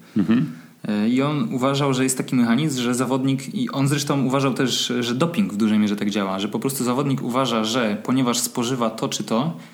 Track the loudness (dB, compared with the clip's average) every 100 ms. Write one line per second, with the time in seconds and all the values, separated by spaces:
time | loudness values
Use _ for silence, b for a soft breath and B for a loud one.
0 | B 0 2 2 2 B B B -4 0
1 | 2 2 2 0 -2 0 0 2 2 2
2 | 0 -2 0 2 2 2 0 0 -2 0
3 | 0 0 0 -2 -4 -4 -4 0 2 2
4 | 0 0 2 2 0 2 0 0 -2 -2
5 | 0 0 0 0 -2 2 2 4 2 0
6 | -2 -2 -2 -2 -4 -2 -2 -2 0 0
7 | 0 -2 -2 0 0 0 0 0 0 -2
8 | 0 2 2 0 -2 -2 -2 0 -2 -2
9 | -4 -4 -2 -2 -2 -6 B